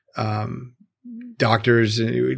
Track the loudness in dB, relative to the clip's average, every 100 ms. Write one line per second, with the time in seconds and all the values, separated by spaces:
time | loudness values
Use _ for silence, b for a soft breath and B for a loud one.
0 | B -8 -4 -4 -6 -8 -14 _ _ _
1 | -18 -16 -12 -2 2 2 4 4 4 0
2 | -2 0 -2